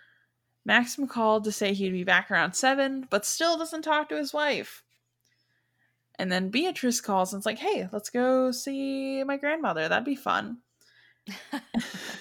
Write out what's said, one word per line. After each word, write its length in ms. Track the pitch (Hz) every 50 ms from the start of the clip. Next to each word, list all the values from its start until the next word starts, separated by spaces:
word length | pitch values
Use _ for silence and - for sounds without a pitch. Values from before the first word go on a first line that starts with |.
| _ _ _ _ _ _ _ _ _ _ _ _ -
Maxim 420 | 214 208 240 240 240 - 294 277
called 380 | 247 - 240 220 214 220 220 214
to 80 | 214 202
say 180 | - 208 196 202
he'd 180 | 196 196 185 185
be 100 | 180 175
back 260 | 190 180 180 190 -
around 220 | 196 170 156 185 -
seven, 540 | - 269 262 269 277 269 269 269 269 262 -
but 160 | - 208 -
still 320 | - - - 320 339 330
doesn't 260 | 311 330 320 330 320 311
talk 260 | 311 302 302 294 -
to 80 | 311
his 160 | 302 285 269 -
wife. 500 | 294 294 285 240 156 - - - - - _ _ _ _ _ _ _ _ _ _ _ _ _ _ _ _ _ _ _ _ _ _ _ _ _ _ -
And 100 | 190 185
then 200 | 180 185 190 190
Beatrice 500 | 220 262 349 370 - - 262 247 240 -
calls 320 | - - 196 185 185 185
and 80 | 202 196
it's 60 | -
like, 140 | 220 220 -
"Hey, 280 | 320 415 403 220 185 185 214
let's 160 | 214 - -
go 420 | - 247 247 254 262 262 262 254
see 720 | 240 247 - 277 277 269 269 269 269 269 269 269 269 269 269
my 140 | 277 277
grandmother. 500 | 277 285 294 311 330 294 202 160 160 156
That'd 160 | 170 180 220 247
be 120 | 285 269
fun." 400 | - - - - - 208 220 240 - _ _ _ _ _ _ _ _ _ _ _ _ _
<laughs> 240 | 208 190 - - - - 240 - - - 233 - - - - - - - -